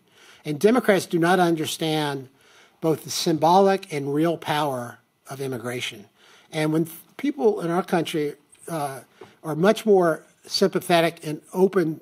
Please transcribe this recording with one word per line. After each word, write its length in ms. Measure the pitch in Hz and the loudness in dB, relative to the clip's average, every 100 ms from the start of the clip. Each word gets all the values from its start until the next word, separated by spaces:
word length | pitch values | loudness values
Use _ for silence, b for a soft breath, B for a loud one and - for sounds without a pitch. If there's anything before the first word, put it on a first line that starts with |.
| b b b b 156 | b b b b -8
And 140 | 147 | 2
Democrats 460 | 202 254 - 190 - | 4 4 4 2 2
do 140 | 175 | 2
not 200 | 170 185 | 4 4
understand 880 | 175 165 151 - 160 156 151 139 127 b b b b b | 4 2 -2 -4 -2 0 -2 -6 -10 b b b b b
both 240 | 165 151 | -2 -2
the 60 | - | -4
symbolic 840 | - 180 165 151 185 196 190 - | -4 -2 2 4 6 6 2 -2
and 220 | 147 139 | -6 -2
real 240 | 143 170 160 | 0 0 0
power 640 | - 151 151 131 120 - _ _ - | -4 -2 -2 -4 -8 -14 _ _ -18
of 120 | 131 | -10
immigration. 640 | 139 127 120 123 - 107 101 b b b b | -8 -6 -6 -8 -8 -12 -20 b b b b
And 180 | 156 156 | -2 0
when 180 | 160 160 - - - | 0 -2 -6 -20 -6
people 420 | 285 285 240 208 | -6 0 0 0
in 100 | 170 | -2
our 140 | 175 | -2
country, 520 | 185 175 151 160 147 147 _ _ - | -2 -2 -2 -4 -6 -8 _ _ -10
uh, 320 | 165 143 135 - B B B | -6 -6 -8 -18 B B B
are 120 | 160 151 | -8 0
much 300 | 190 214 220 | 0 0 2
more 380 | 196 170 156 - _ - | 4 4 0 -8 _ -10
sympathetic 760 | - 196 185 - 170 165 165 156 | -2 0 0 0 2 2 -2 -8
and 160 | 151 - | -10 -8
open 460 | - 190 190 160 151 | 0 2 2 -2 -4